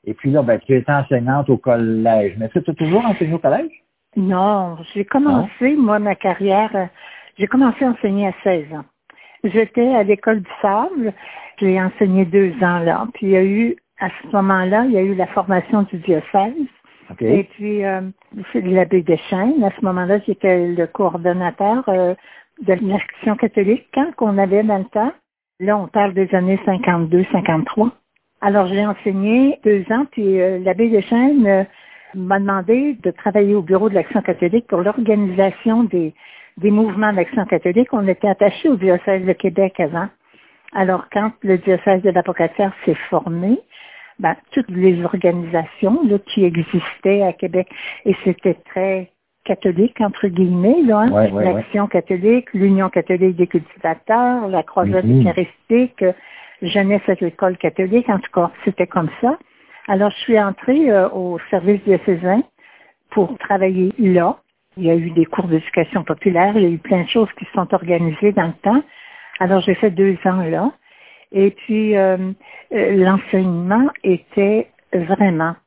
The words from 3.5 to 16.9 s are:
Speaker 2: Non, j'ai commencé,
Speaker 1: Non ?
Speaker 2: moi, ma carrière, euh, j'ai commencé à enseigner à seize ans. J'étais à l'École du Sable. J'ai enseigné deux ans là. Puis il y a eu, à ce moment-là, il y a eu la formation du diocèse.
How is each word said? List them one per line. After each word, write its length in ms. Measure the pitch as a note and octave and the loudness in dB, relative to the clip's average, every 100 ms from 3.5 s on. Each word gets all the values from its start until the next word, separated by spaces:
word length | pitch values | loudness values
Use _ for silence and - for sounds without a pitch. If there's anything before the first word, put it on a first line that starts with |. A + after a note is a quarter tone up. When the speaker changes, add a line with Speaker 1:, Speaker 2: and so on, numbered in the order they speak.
| F3+ D#4+ _ _ _ _ - | -2 -4 _ _ _ _ -4
Speaker 2:
Non, 600 | F#3+ F#3 G3 G#3 F3+ E3 E3 | -2 0 0 0 -4 -10 -12
j'ai 100 | G3+ | -8
commencé, 720 | G3+ C4+ D4 C4 G#3+ - B3 D4+ | -2 0 2 0 -2 -2 0 2
Speaker 1:
Non ? 60 | |
Speaker 2:
moi, 160 | A3+ G#3 | 2 2
ma 160 | G#3 | -2
carrière, 560 | F#3+ F#3+ E3+ G3 G3 A3 | -2 -2 -2 0 2 0
euh, 120 | G3+ F3+ - - - - - | -4 -6 -10 -20 -20 -20 -6
j'ai 80 | G3+ | -2
commencé 380 | B3+ C4 - | 2 2 2
à 40 | C4 | -2
enseigner 400 | A#3 G#3 G3+ G3 | 0 -2 -2 -2
à 40 | - | -2
seize 300 | G3+ F3 D3 | -2 -2 -4
ans. 120 | D#3 - _ _ _ - _ | -14 -16 _ _ _ -20 _
J'étais 500 | G#3 G#3 G#3+ - A#3+ | -2 0 0 0 2
à 80 | B3+ | 2
l'École 360 | G3 G3+ - A3 | 2 0 2 -2
du 100 | F3+ - | -4 -4
Sable. 500 | G3+ G#3 D4+ E4+ A3 - - - - - | -2 0 -2 -4 -6 -8 -20 -20 -20 -2
J'ai 220 | G3 F#3+ | 0 0
enseigné 440 | F#3 - G3+ F#3+ | -2 -2 0 2
deux 280 | F3+ G3 F#3+ C#3+ | 2 2 2 2
ans 160 | F3+ F3 | 0 2
là. 280 | E3 - A3+ | 0 0 -4
Puis 120 | - G3 | -6 2
il 60 | |
y 40 | F#3 | 4
a 80 | |
eu, 320 | G3 G3+ A#3 - _ - | 4 2 -2 -4 _ -10
à 80 | F#3 | -10
ce 200 | - - G3+ | -10 -4 0
moment-là, 480 | G3 F#3+ F#3 G#3 B3+ | 2 0 2 2 2
il 60 | |
y 40 | G#3 | 2
a 60 | |
eu 120 | F#3+ | 0
la 120 | F#3+ G3 | -2 -2
formation 560 | - F#3 F#3 - G#3 | -4 0 -2 0 0
du 160 | G3 F3 | 0 -4
diocèse. 560 | D#3+ D#3 - G3+ G3+ D#4 C4+ _ _ | -2 -2 0 0 0 -4 -8 _ _